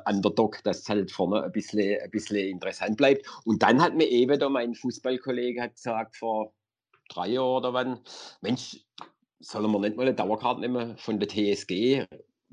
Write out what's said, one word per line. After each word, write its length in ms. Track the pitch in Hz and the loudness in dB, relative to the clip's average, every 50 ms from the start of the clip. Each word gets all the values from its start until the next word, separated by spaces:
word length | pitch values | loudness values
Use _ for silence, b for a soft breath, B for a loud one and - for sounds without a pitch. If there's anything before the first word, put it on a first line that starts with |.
| - | 0
Underdog, 560 | 101 104 101 92 104 82 - 113 107 - - - | 0 0 2 2 2 4 4 2 2 0 -2 -4
dass 180 | 104 92 - | -4 -4 -2
es 80 | - - | -4 -2
halt 220 | 107 104 95 92 | -2 -2 -2 -2
vorne 340 | - - 95 87 101 107 71 | -2 -2 0 0 0 0 -2
ein 60 | 80 | -2
bisschen, 480 | - 107 - - - 107 101 98 101 - | -4 -4 -4 -2 0 0 0 2 0 -2
ein 120 | - 90 | -4 -4
bisschen 260 | 98 107 - - 104 104 | -6 -6 -6 -4 -2 -2
interessant 600 | 98 95 95 90 - 95 95 - 95 95 110 - | -2 -2 -4 -6 -6 -8 -6 -4 -4 -4 0 4
bleibt. 280 | 143 139 139 135 B B B B B | 4 6 4 4 B B B B B
Und 200 | - 110 - - | 0 2 4 6
dann 180 | 95 117 131 | 6 6 6
hat 140 | 170 170 - | 6 4 4
mir 120 | 160 160 - | 4 4 4
eben 300 | 123 120 123 127 147 139 | 6 4 6 6 4 4
da 100 | 147 139 | 2 2
mein 280 | 139 127 120 120 113 | 0 0 -2 -2 -4
Fußballkollege 880 | - - 127 117 - - 127 127 123 - 139 127 123 120 123 120 120 123 | -6 -6 -6 -6 -4 -4 -4 -4 -2 -4 -4 -4 -2 -2 -4 -4 -4 -6
hat 140 | 120 - - | -8 -8 -8
gesagt, 380 | - 127 113 110 110 107 - | -6 -4 -4 -4 -4 -6 -10
vor 380 | - - 113 110 110 107 107 - _ _ _ _ _ _ _ _ _ _ - | -8 -6 -4 -2 -2 -4 -6 -8 _ _ _ _ _ _ _ _ _ _ -14
drei 200 | - 87 87 95 | -10 -6 -4 -2
Jahren 280 | 117 131 131 127 127 131 | 0 0 0 0 0 0
oder 160 | 123 127 123 | 0 0 -2
wann, 280 | 127 127 127 127 120 B B B B B B B B | -2 -2 -2 -4 -8 B B B B B B B B
"Mensch, 440 | - 104 120 127 - - - - - _ _ - - - _ _ _ _ _ _ | -4 -2 -2 -2 -4 -8 -16 -18 -20 _ _ -20 -20 -20 _ _ _ _ _ _
sollen 320 | - - - 110 107 110 | -18 -10 -6 -2 0 0
wir 80 | 107 101 | 2 2
nicht 180 | 101 104 107 113 | 0 -2 -2 0
mal 60 | 127 | 0
eine 100 | 131 120 | 0 0
Dauerkarte 480 | 101 104 98 110 110 - 120 123 - | 0 0 0 0 0 0 -2 -2 -2
nehmen 340 | 95 123 127 123 117 117 113 - | -2 -4 -4 -4 -4 -6 -8 -10
von 220 | - - 110 104 | -6 -4 -2 -2
der 80 | 101 101 | -2 -2
T 220 | - 107 107 101 | 0 0 0 2
S 160 | 101 95 - | 0 0 -2
G?" 400 | - 90 90 113 127 135 135 - - - - - _ _ _ _ _ | -4 -2 0 2 2 2 2 0 -4 -10 -18 -20 _ _ _ _ _